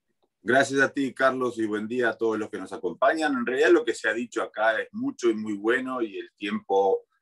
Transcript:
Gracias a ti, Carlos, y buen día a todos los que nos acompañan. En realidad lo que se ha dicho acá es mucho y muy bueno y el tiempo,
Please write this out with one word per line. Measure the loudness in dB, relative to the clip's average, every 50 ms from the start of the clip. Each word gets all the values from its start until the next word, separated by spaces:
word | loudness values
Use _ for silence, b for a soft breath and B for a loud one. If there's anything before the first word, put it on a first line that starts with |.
| _ _ _ _ _ _ _ _
Gracias | -2 2 4 4 4 2 2 2
a | 2 2
ti, | 0 -2 -4 -2 0
Carlos, | 0 2 2 2 2 -2 -2 -2 -2
y | -2
buen | -2 -2 -4 -4
día | -4 -2 -2 0 0
a | 0 0
todos | 0 0 0
los | -2 -4 -6
que | -8 -10
nos | -10 -10
acompañan. | -10 -8 -6 -6 -2 0 2 2 2 2 0 -2 -2
En | -2 -2
realidad | -2 0 4 6 6
lo | 6 6 4
que | 2 -4
se | -2 -2 -2
ha |
dicho | -2 -2 -4 -6 -4 -6
acá | -6 -4 -4 0 0 0 0 0
es | -4 -6
mucho | -8 -6 -6 -6 -4 0 0 0
y | 0
muy | 0 -2 -6 -6
bueno | -2 0 0 0 0 0 -4 -6 -4
y | -6 -6 -6 -8
el | -12 -14 _
tiempo, | _ -6 -6 -6 -6 -4 0 2 2 4 4 2 0 -2 _ _ _